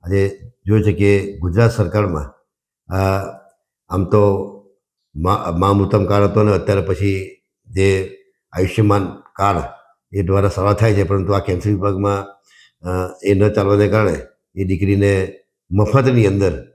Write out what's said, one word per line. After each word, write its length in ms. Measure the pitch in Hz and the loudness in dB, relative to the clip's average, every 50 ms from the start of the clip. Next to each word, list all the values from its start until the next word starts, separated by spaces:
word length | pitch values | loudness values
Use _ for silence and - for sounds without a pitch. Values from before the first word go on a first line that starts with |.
| _ | _
આજે 360 | 87 98 98 98 98 - - - - _ _ _ | -2 0 0 0 0 -4 -10 -18 -20 _ _ _
જોયું 180 | 95 104 110 107 | 0 2 2 2
છે 80 | 110 95 | 2 0
કે 460 | 80 101 101 101 98 92 101 - - | 2 2 4 4 2 0 -4 -10 -6
ગુજરાત 320 | 78 87 82 101 117 113 | -6 -2 2 2 2 2
સરકારમાં 640 | - - 104 85 - 107 104 95 85 76 73 71 - _ _ _ _ _ _ _ _ _ _ _ 90 | 2 0 -4 -2 0 -2 -2 -2 -2 -6 -8 -10 -14 _ _ _ _ _ _ _ _ _ _ _ -4
આ, 280 | 95 95 95 95 98 95 - - - - _ _ _ _ _ _ _ _ _ | -2 0 0 0 -2 -4 -8 -14 -18 -20 _ _ _ _ _ _ _ _ _
આમ 160 | 95 95 95 | -4 -4 -2
તો 480 | 85 - 107 104 101 98 95 98 - - - _ _ _ _ _ _ _ _ _ _ _ | 2 2 4 4 4 2 0 -4 -8 -12 -20 _ _ _ _ _ _ _ _ _ _ _
મા, 380 | 73 80 90 101 104 - 85 85 82 | -4 -2 0 0 0 -2 -4 -2 0
મા 140 | 92 98 101 | 2 2 4
મૃતમ 320 | 101 98 90 - 107 95 | 2 2 2 2 0 0
કાર્ડ 200 | 85 101 101 101 | 2 2 2 2
હતો 180 | 101 101 110 107 | 2 2 2 2
ને 100 | 104 101 | 2 2
અત્યારે 280 | 92 - - 101 98 | 0 0 0 -2 -2
પછી 560 | 87 90 95 - 98 101 98 95 95 92 - _ _ _ _ _ _ | 0 -2 -4 -2 -2 -2 -2 -4 -6 -10 -16 _ _ _ _ _ _
જે 520 | _ - 92 95 98 95 95 95 - - - _ _ _ _ _ _ - | _ -2 0 2 2 2 0 -2 -6 -12 -20 _ _ _ _ _ _ -4
આયુષ્યમાન 540 | 87 92 90 - - 110 104 101 101 95 85 76 - - - _ | -4 -4 -2 0 0 2 2 2 2 0 -4 -8 -14 -20 -20 _
કાર્ડ 260 | - 95 101 95 82 71 - - - _ _ _ _ _ _ - | -2 -2 0 0 -2 -4 -8 -12 -18 _ _ _ _ _ _ -6
એ 100 | 98 95 | -4 -2
દ્વારા 260 | 85 95 98 98 98 | 0 0 0 0 0
સારવાર 260 | - - 92 101 104 | -2 0 0 0 0
થાય 200 | - 113 117 104 | 2 2 2 2
છે, 100 | 101 98 | 2 0
પરંતુ 280 | 82 98 98 92 85 101 | 0 0 -2 0 0 -2
આ 60 | 98 | -2
કેન્સર 320 | - - 92 90 - 104 | -2 -2 -4 -2 0 -2
વિભાગમાં, 540 | 104 98 90 101 98 95 101 101 101 98 98 - - _ _ _ _ _ _ _ _ _ _ 87 | -2 0 -2 -4 -2 -2 -2 -2 -2 -2 -6 -10 -18 _ _ _ _ _ _ _ _ _ _ -6
અ, 0 | 92 92 92 90 - - - | -4 -4 -4 -6 -8 -6 0
એ 100 | 95 101 | 0 2
ન 140 | 98 101 104 | 2 2 0
ચાલવાને 400 | 104 107 101 98 101 101 104 98 | 2 0 0 2 2 2 2 2
કારણે 300 | 92 110 107 98 82 73 - - _ _ _ _ _ | 2 0 0 0 -2 -4 -8 -14 _ _ _ _ _
એ 100 | 90 98 | -8 -4
દીકરીને 680 | 90 95 85 98 98 101 98 101 101 101 95 95 90 - - _ _ _ _ _ _ | -4 -2 -2 0 0 0 2 2 2 2 0 -2 -4 -8 -16 _ _ _ _ _ _
મફતની 560 | 90 98 104 104 104 131 127 131 127 123 110 | 0 0 0 2 2 2 2 4 2 4 2
અંદર 360 | 98 95 98 98 92 80 - - - _ | 2 2 2 0 0 -2 -4 -12 -18 _